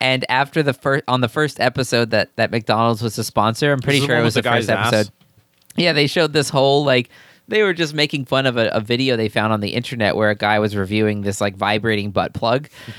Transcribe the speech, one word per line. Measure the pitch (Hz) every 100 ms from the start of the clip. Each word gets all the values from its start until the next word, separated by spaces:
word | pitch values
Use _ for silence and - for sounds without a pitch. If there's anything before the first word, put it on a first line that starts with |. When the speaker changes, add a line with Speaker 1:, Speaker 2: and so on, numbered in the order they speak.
Speaker 1:
And | 127 131 127
after | 127 139 -
the | 143
fir-, | 131 - 139 -
on | 127
the | 123
first | 151 151 -
episode | 123 127 127 120 117
that, | 113 95 -
that | 110
McDonald's | 110 110 110 117 110
was | 113 110
a |
sponsor, | 110 - 104 113 147
I'm | 143
pretty | 123 139
Speaker 2:
Is |
the | 139
Speaker 1:
sure | 120
Speaker 2:
one |
Speaker 1:
it |
was | 117 113
Speaker 2:
with |
Speaker 1:
the | 120
Speaker 2:
the | 120
Speaker 1:
first | 107
Speaker 2:
guy's | 110
ass? | 107
Speaker 1:
episode. | 113 101 - _ _ _ _ - -
Yeah, | 175
they | 151 147
showed | - 156
this | 147 135
whole, | 147 135 139 147
like, | 127 123 - - - -
they | 214
were | 208
just | 170 160
making | 151 147 147
fun | 127 135
of | 135 120
a, | 113
a | 107
video | 104 120 131 120
they | 110
found | 113 107
on | 110
the | 104
internet | - 127 120 104 90
where | 107
a |
guy | 104 104 107
was | 107
reviewing | 104 95 107 107 104
this, | 101 98
like, | 104 95
vibrating | 101 107 113 107 101
butt | 98 87
plug. | - 113 123 147 - -